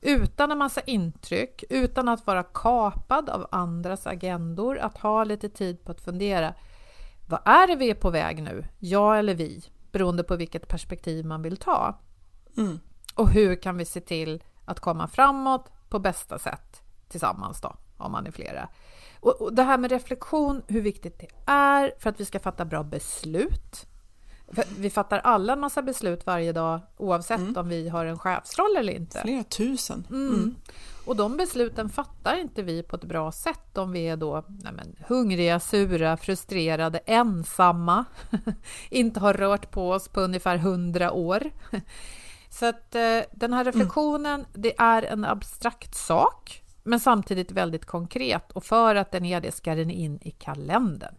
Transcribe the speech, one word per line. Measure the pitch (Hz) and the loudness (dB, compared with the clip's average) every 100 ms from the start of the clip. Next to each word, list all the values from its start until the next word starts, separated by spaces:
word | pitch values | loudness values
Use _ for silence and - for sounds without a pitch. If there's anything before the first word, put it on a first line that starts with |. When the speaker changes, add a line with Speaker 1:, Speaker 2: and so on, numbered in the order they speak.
Speaker 1:
utan | 269 277 - - 285 | 4 4 4 2 0
en | 294 | 2
massa | 277 - | 0 -2
intryck, | - 233 170 - - 185 247 - - | -2 -2 -2 -6 -4 -4 -4 -8 -4
utan | 262 247 262 247 | 0 0 2 0
att | 233 - | 0 0
vara | 190 | -2
kapad | 175 - 226 247 214 - - 277 302 | -2 -2 2 4 2 -2 0 0 0
av | - - | -6 -4
andras | 185 175 170 175 190 - | -4 -4 -4 -6 -6 -6
agendor, | 180 180 180 165 165 226 277 | -6 -6 -4 -6 -4 -4 -2
att | 208 - | -6 -4
ha | 214 214 | 0 2
lite | 220 208 208 | 2 -2 -6
tid | - 190 175 | -6 -6 -6
på | - | -10
att | 170 | -12
fundera. | - 180 202 190 160 165 - - - - - - - | -8 -4 0 0 0 -4 -18 -20 -20 -18 -18 -16 -6
Vad | - - | -2 8
är | 269 370 | 10 10
det | 330 | 6
vi | 254 | 0
är | 208 | 2
på | 190 | 0
väg | 165 80 156 | 2 0 -4
nu? | 156 90 - - | -8 -8 -10 -10
Jag | 180 196 208 214 | 0 4 6 6
eller | 208 175 | 4 0
vi? | 160 - - - - | -4 -8 -16 -20 -8
Beroende | - 185 175 | 0 2 2
på | 170 175 | 0 -2
vilket | 165 151 - | -2 -8 -4
perspektiv | 170 - 180 - 160 160 | -4 -4 -8 -6 -6 -4
man | 156 | -6
vill | 160 190 | -6 -6
ta. | - 330 - 196 - - - - - - | 0 2 2 -4 -14 -20 -20 -20 -12 -2
Speaker 2:
Mm. | 214 165 - - - - | -2 -2 -12 -20 -14 2
Speaker 1:
Och | 220 | 6
hur | 208 202 180 | 8 6 4
kan | - 175 | -4 -6
vi | 170 | -6
se | - | -8
till | - 165 160 160 - - - | -6 -6 -4 -8 -10 -20 -12
att | 185 | -8
komma | - 165 160 | -4 -4 -4
framåt | - 269 277 269 262 - - - | 4 4 4 0 -2 -2 -20 -8
på | 214 | -2
bästa | 196 180 - - | -2 -4 -8 -8
sätt | - - - - - - - | -8 -8 -14 -20 -20 -20 -14
tillsammans | 170 120 92 95 - | -4 -4 -2 -8 -8
då, | - - - - | -12 -12 -20 -14
om | - | -8
man | - - | -8 -8
är | |
flera? | - - - - - - - - - | -12 -12 -10 -12 -14 -20 -20 -20 2
Och, | 466 508 | 4 4
och | - | 2
det | 226 | 4
här | 254 269 | 4 4
med | 247 | 4
reflektion, | 254 247 254 - 311 294 277 - | 0 -2 -10 -2 0 2 0 -2
hur | 214 | 0
viktigt | 208 202 175 - | 0 -4 -12 -14
det | - - - | -20 -10 2
är | 285 277 277 277 - | 6 6 6 4 0
för | - | -4
att | 208 | -4
vi | 196 | -6
ska | 196 | -4
fatta | 190 185 170 | -6 -4 -4
bra | 160 | -4
beslut. | 151 147 - - 160 160 294 - - - - - - - - - - | -4 -8 -8 -8 -4 0 0 0 -4 -18 -20 -20 -20 -20 -20 -20 -10
För | - 226 202 | -4 -4 -2
vi | 196 | -2
fattar | 196 202 202 | -2 0 0
alla | - 220 196 | 4 4 4
en | 277 | 0
massa | 285 285 | 0 -4
beslut | 269 254 196 170 - | -4 -4 -4 -4 -2
varje | 180 165 | -2 0
dag, | 165 165 165 175 - | -2 -2 -2 -6 -8
oavsett | 202 175 170 226 | -2 0 0 -2
Speaker 2:
Mm. | 185 240 | -2 -4
Speaker 1:
om | 175 | -4
vi | 170 165 | -4 -4
har | 170 165 | -4 -4
en | 165 | -4
chefsroll | 190 180 - - 392 392 | -2 -2 -4 0 2 2
eller | 220 | 0
inte. | - 170 - | -4 -8 -6
Speaker 2:
Flera | 220 262 | -4 -4
tusen. | 220 - 226 262 - - 175 | -4 -2 -2 -2 -6 -8 -8
Speaker 1:
Mm. | 262 269 | -6 0
Speaker 2:
Mm. | 220 185 254 - - - - - | 0 0 -4 -16 -18 -16 -14 -6
Speaker 1:
Och | 233 | 0
de | 208 277 | 0 0
besluten | 359 254 240 - 220 | -2 0 -2 -2 -6
fattar | - 285 - - 320 | -6 -8 -6 -4 -2
inte | 330 - | -4 -6
vi | 185 165 | -6 -6
på | 170 170 | -6 -10
ett | |
bra | 170 165 156 | -6 -4 -4
sätt | 160 - 320 - - | -4 -6 -6 -10 -6
om | 190 | -4
vi | 180 165 | -4 -4
är | 160 | -4
då, | 156 147 156 | -4 -6 -8
nej | 202 - | -14 -14
men, | - - - - | -12 -14 -16 -2
hungriga, | 247 233 180 170 170 | 2 2 4 4 2
sura, | - 208 196 180 160 160 | 2 2 4 4 2 0
frustrerade, | - 190 - 190 160 156 160 160 - | -2 -4 -2 -2 0 0 0 -2 2
ensamma. | 226 240 185 165 - 180 170 170 180 240 - - | 4 4 0 -4 4 6 6 4 2 2 -10 -6
<laughs> | 214 - - - - - | -4 -4 -8 -10 -16 -4
Inte | 254 233 220 | 2 2 4
har | 202 | 4
rört | 196 196 202 - | 4 2 0 -2
på | - 180 | -4 0
oss | 185 - | 0 -2
på | - | -2
ungefär | 185 185 185 175 | 0 0 0 2
hundra | 170 180 175 175 175 | 2 0 0 0 0
år. | - 170 196 285 - - | 0 0 0 -2 -10 -8
<laughs> | - - - - - - - - | -8 -8 -14 -14 -16 -18 -20 -20
Så | - 233 | -2 -2
att, | 233 - 233 | -2 -6 0
eh, | 226 226 - | 2 2 0
den | - 233 | -4 0
här | 247 | 2
Speaker 2:
Mm. | 254 | 2
Speaker 1:
reflektionen, | 247 202 - 302 294 294 285 277 | 4 2 4 2 2 -2 -4 -6
det | - 220 220 | -4 -2 4
är | 233 226 | 6 6
en | - 214 208 | 2 -2 -2
abstrakt | 208 - - 233 - - - | -2 -4 -4 -4 -6 -12 -10
sak, | - 165 466 - - - - - | 2 6 4 2 -16 -18 -20 -14
men | - 233 | 0 2
samtidigt | 269 226 190 185 180 | 4 4 2 -2 -2
väldigt | 190 180 165 - | -2 -2 -2 -6
konkret. | 175 170 - 262 214 - | -8 -6 -4 -2 -2 -4
Och | - - | -12 2
för | 226 226 208 | 6 6 6
att | 196 | 2
den | 185 175 | -2 -2
är | 175 | -2
det | 165 | -4
ska | - - 160 | -6 -4 -2
den | 160 | -2
in | 175 160 147 | -2 -6 -6
i | 170 | -12
kalendern. | - - 147 143 196 247 147 - | -14 -12 -10 0 2 2 -2 -10